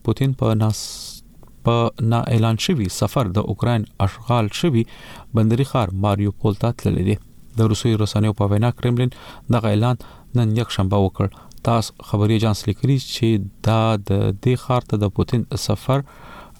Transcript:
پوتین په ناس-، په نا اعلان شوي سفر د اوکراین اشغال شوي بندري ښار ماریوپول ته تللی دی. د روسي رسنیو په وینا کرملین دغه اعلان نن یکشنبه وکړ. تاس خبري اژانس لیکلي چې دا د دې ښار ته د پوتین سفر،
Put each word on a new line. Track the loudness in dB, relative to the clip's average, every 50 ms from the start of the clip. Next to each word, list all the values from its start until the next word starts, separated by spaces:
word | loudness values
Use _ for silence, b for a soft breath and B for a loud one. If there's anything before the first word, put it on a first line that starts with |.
| -2
پوتین | -2 0 0 0 -2 0 0
په | 0 0 2 2
ناس-، | 2 0 0 -2 -6 -10 -12 -14 -14 -16 -16 -18 -20 -20 -20 -20 -20 -20 -20 -4 0
په | 0 2 2 2 0 0 -2 0 0 2
نا | 0 0 2 2
اعلان | 2 2 2 0 0 0
شوي | 0 0 0 0 -2 -2
سفر | -2 -2 -2 0 0 -2 0 0 -2
د | -2 -2 -2
اوکراین | -2 0 0 0 0 -2 -4 -4 -2 -2
اشغال | -2 -2 -4 -4 -2 0 0 0 0 -2 -2
شوي | 0 2 2 2 0 B B B B B B B B B 0 2
بندري | 4 4 4 2 0 0
ښار | 0 0 0 0 0 0 0
ماریوپول | 0 2 2 0 -2 -2 -2 -2 -2 -2 0
ته | -2 -2 -2 -2 -2
تللی | -2 0 0 0 0
دی. | 0 -2 -4 -10 -20 -20 -20 -6 -2 0
د | 2 2
روسي | 2 2 2 2 2 2 0
رسنیو | 0 0 2 2 2 2 0
په | 0 2 2
وینا | 2 2 2 0 0
کرملین | 0 0 0 2 0 -2 B B B B B B B 0 0
دغه | 2 2 2 2
اعلان | 2 2 0 0 -2 B B B B B B 0
نن | 0 2 2 0 0
یکشنبه | -2 -2 -2 -2 0 2 2 2 2
وکړ. | 2 0 0 -2 -2 B B B B B -6 -2 0
تاس | 0 0 0 -2 -8 -16 -8 -4
خبري | 0 0 2 2 2 2
اژانس | 2 0 0 0 -2 -4
لیکلي | -2 0 0 0 0 0
چې | -2 -4 -4 0 2 2 2 2 0 -4 -10 -4 0 0
دا | 2 2 2 2 0 0
د | -2 -2 0 0 0 0 -2 0 0
دې | 0 0 0 0
ښار | 0 -2 -2 0 -2 -2
ته | 0 0
د | 0 0 -2
پوتین | -2 0 0 -2 -2 -2 -4 -4 -2
سفر، | -2 -4 -2 0 0 0 0 -2 B B B B B B B B B B -2